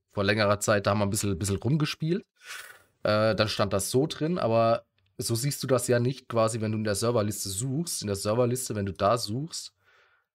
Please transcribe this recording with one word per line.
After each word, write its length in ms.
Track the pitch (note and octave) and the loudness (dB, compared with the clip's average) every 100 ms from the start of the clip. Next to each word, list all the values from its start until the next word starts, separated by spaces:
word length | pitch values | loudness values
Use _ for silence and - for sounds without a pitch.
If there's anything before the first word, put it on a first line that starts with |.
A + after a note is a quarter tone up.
| _ | _
vor 140 | - | -2
längerer 340 | G2 G#2+ G2+ G#2 | 0 2 2 2
Zeit, 260 | - G#2 G2+ | 2 2 2
da 40 | |
haben 80 | G#2 | 2
wir 80 | G2+ | 0
ein 40 | |
bisschen, 280 | A2 G#2 F2 | 0 -2 -2
bisschen 180 | G2+ G2 | -2 -2
rumgespielt. 680 | A#2 D3+ D3+ - D#3 G3 - _ - - - - _ _ | 0 0 0 -2 -2 -4 -6 _ -16 -16 -16 -20 _ _
Äh, 300 | - G#2+ A2 | 0 2 2
dann 140 | G#2 G#2+ | 2 0
stand 240 | - G2+ | 0 0
das 180 | G2 - | 0 0
so 160 | B2+ D#3 | 0 0
drin, 320 | - D#3 F3 | -2 -2 0
aber 460 | A2+ A2+ A2+ A#2 - _ _ - | 2 4 4 2 -2 _ _ -10
so 160 | - | -2
siehst 280 | A2+ C#3+ - | 0 -2 -4
du 40 | C3 | 0
das 220 | B2+ - | 0 4
ja 100 | A#2+ | 2
nicht 300 | A#2+ C#3 - | 2 -2 -4
quasi, 320 | A2+ A2 A#2 | 0 0 0
wenn 120 | A2 | -2
du 60 | G#2+ | -2
in 60 | |
der 100 | G#2+ | -2
Serverliste 540 | G2 A2+ A#2 G#2 G2+ G2+ | 0 0 0 0 -4 -6
suchst. 540 | G2 C3+ C3+ E3+ - | -4 -2 -2 -4 -4
In 40 | G#2 | -4
der 80 | G2 | -2
Serverliste, 580 | G#2 A#2 B2 B2 - G#2+ | 0 2 2 0 -4 -4
wenn 100 | G2 | -4
du 60 | |
da 260 | F2+ G2 A#2+ | 0 2 2
suchst, 560 | G2+ A#2+ D#3+ - - _ _ _ _ _ _ | 0 -6 -6 -10 -14 _ _ _ _ _ _